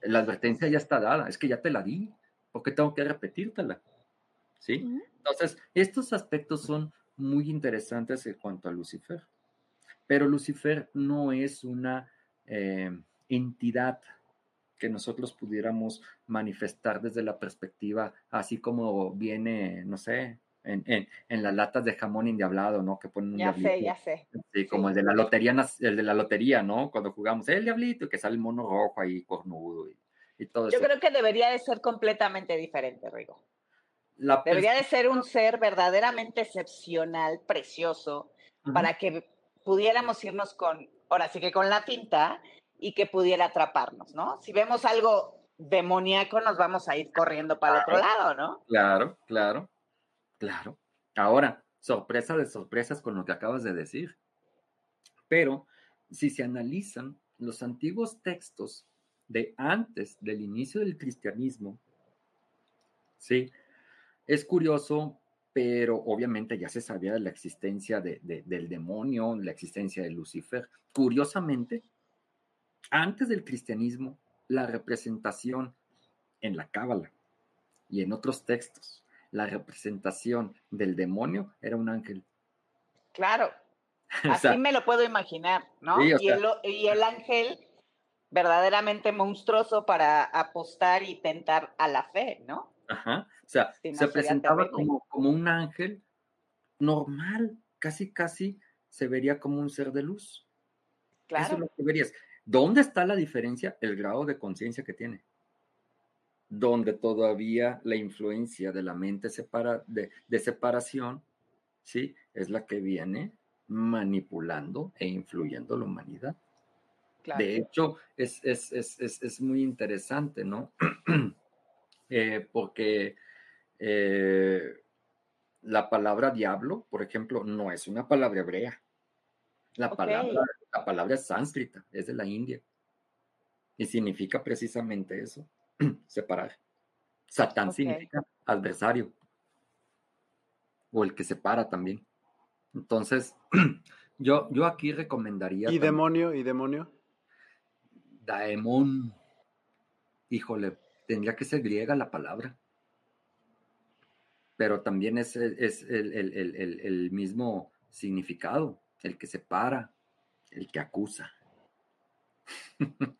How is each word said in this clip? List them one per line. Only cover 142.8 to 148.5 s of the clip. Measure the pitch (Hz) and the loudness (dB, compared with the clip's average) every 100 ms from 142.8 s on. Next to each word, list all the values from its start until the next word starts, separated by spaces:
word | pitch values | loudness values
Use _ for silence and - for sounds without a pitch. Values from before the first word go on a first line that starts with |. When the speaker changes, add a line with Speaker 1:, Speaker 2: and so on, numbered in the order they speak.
| - 113 107 131 123 _ - | -2 -2 2 -2 -2 _ 2
Speaker 1:
<clears throat> | 185 156 - _ - _ - | 4 4 2 _ -20 _ -2
yo, | 131 147 147 | 2 2 2
yo | 139 170 | 2 2
aquí | 170 147 | 0 -6
recomendaría | 147 156 123 107 98 92 95 110 | -6 -6 -6 -4 -4 -4 -2 0
Speaker 3:
¿Y | |
Speaker 1:
también | 165 | 2
Speaker 3:
demonio? | 151 156 160 165 170 | 4 4 4 2 0
¿Y | 143 | 0
demonio? | 127 127 131 147 175 _ _ _ _ _ _ _ _ _ _ _ _ - | -2 -2 -2 -4 -8 _ _ _ _ _ _ _ _ _ _ _ _ -20
Speaker 1:
Daemon. | 107 101 104 | -10 -6 -4